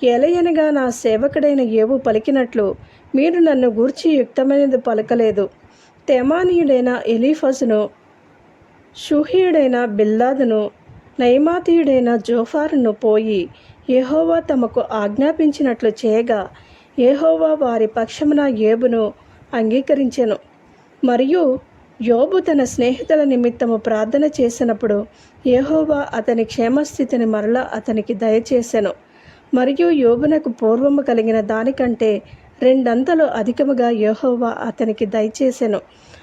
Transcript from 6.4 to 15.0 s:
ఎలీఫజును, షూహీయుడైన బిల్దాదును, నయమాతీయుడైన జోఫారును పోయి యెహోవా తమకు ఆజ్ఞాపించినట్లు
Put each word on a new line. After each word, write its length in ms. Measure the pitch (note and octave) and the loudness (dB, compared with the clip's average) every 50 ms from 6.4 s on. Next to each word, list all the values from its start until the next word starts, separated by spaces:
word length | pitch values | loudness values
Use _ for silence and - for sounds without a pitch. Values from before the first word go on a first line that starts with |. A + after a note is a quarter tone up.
| F#4 F4+ F4+ E4+ E4 C#4+ C4+ B3+ B3 B3 B3 B3 - - | 2 2 2 2 2 4 2 2 2 0 -2 -2 -2 -2
ఎలీఫజును, 840 | A#3 A3+ A#3+ C#4 D#4 D#4 - C4+ C4+ C4 C#4 A#3 G#3+ G#3+ G#3+ G3 - _ _ _ _ _ _ _ _ _ _ _ _ _ _ _ _ _ _ _ _ | 0 2 2 0 0 0 0 -2 0 0 0 0 0 0 0 -2 -6 _ _ _ _ _ _ _ _ _ _ _ _ _ _ _ _ _ _ _ _
షూహీయుడైన 880 | - - - D4+ D4 D4+ - - F#4 F#4 F4+ D#4+ D#4 C#4 C4 B3 A#3+ B3 | -18 -6 -2 0 0 0 2 2 2 2 4 4 2 2 2 2 0 -2
బిల్దాదును, 880 | A#3 G#3 G3+ G#3+ G#3+ A3 A3 A#3+ B3+ C#4 C4+ C4+ A#3 A3 G#3+ G#3 - - _ _ - - - - - - - | -2 0 0 0 2 2 2 2 0 0 0 0 0 0 0 -2 -4 -8 _ _ -20 -20 -20 -20 -14 -6 0
నయమాతీయుడైన 960 | B3 B3 B3 C4+ D4+ D#4+ F4 F4+ F4+ - E4+ E4+ D#4 C#4 C4+ C4 B3 A#3 A#3+ | 2 4 4 4 4 2 0 0 0 2 2 2 2 2 2 2 2 2 0
జోఫారును 760 | A3+ G3+ - A#3 A#3+ A3+ - - D4+ D4+ D#4 E4+ C#4 A#3+ A3 | -2 -2 -2 -2 -2 -2 -2 -2 -2 -2 0 0 0 0 0
పోయి 580 | G#3 - - A3 G#3+ G#3+ A3 A3 G#3+ F#3+ E3+ - - - - - - - _ - | -2 0 0 2 2 2 0 0 -2 -2 -4 -6 -10 -18 -20 -20 -20 -12 _ 0
యెహోవా 500 | B3+ B3+ C4 B3+ D4 D#4 E4 E4 E4 E4 | 0 0 0 2 0 0 2 2 0 0
తమకు 440 | E4 - D4+ B3+ A#3+ A3 - B3 A3 - | 0 -2 -2 -2 -2 -2 -2 -4 -4 -4
ఆజ్ఞాపించినట్లు 1000 | - A3 | -4 -4